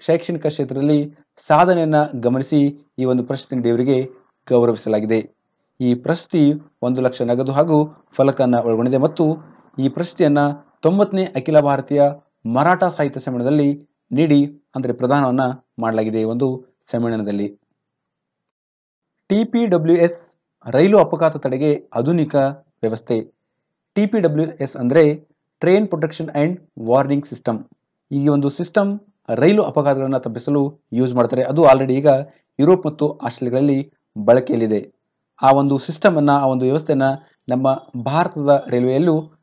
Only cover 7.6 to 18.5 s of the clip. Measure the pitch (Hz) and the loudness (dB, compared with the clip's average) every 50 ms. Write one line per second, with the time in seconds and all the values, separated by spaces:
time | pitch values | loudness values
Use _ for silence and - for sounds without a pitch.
7.6 | 156 170 156 151 151 151 - - _ _ - - 135 139 131 - 135 123 123 117 | 0 2 2 2 0 0 -4 -14 _ _ -2 0 0 0 0 0 0 0 2 2
8.6 | 113 117 113 110 120 127 131 131 139 156 156 - 165 156 160 156 - - - _ | 2 0 0 0 0 0 0 0 0 0 0 0 -2 -2 -2 -4 -8 -18 -20 _
9.6 | _ _ _ - 135 135 131 - 175 175 - - 175 147 143 147 143 143 147 143 | _ _ _ -4 -4 -4 -2 -4 -8 -6 -2 0 0 2 2 2 0 0 -2 -6
10.6 | - _ _ _ - 160 180 196 202 190 196 190 185 - - 135 131 - 156 151 | -12 _ _ _ -2 0 2 2 0 0 0 -2 -4 -4 -6 -6 -4 2 2 2
11.6 | 143 143 139 135 135 - 143 143 143 143 147 - _ _ _ _ - 117 117 127 | 4 2 0 -2 -2 -2 0 2 2 2 0 -4 _ _ _ _ -8 -4 -2 0
12.6 | 147 170 180 180 185 175 175 - 151 139 - 135 - 135 127 123 120 131 151 151 | 2 2 2 2 0 -2 -2 -2 -4 -4 -6 -8 -10 -8 -6 -4 -2 0 0 0
13.6 | 143 143 143 147 - _ _ _ _ - 117 135 160 160 147 143 143 147 - - | 0 0 -2 -4 -8 _ _ _ _ -4 -2 0 2 4 4 2 2 0 -4 -12
14.6 | _ _ - 131 127 123 123 123 127 123 139 143 139 127 123 131 131 123 127 131 | _ _ -10 -8 -6 -6 -4 -4 -2 0 0 0 0 0 0 0 -2 -2 -4 -8
15.6 | _ _ _ - 117 113 110 110 110 110 110 110 110 110 113 120 139 131 127 127 | _ _ _ -6 -4 -2 -2 -2 -2 -2 -2 -2 -2 -2 -2 -2 -2 -4 -4 -6
16.6 | - _ _ _ _ - - 117 120 117 113 110 107 101 101 101 104 101 101 _ | -12 _ _ _ _ -8 -6 -4 -4 -4 -4 -4 -4 -6 -6 -6 -6 -8 -10 _
17.6 | _ _ _ _ _ _ _ _ _ _ _ _ _ _ _ _ _ _ | _ _ _ _ _ _ _ _ _ _ _ _ _ _ _ _ _ _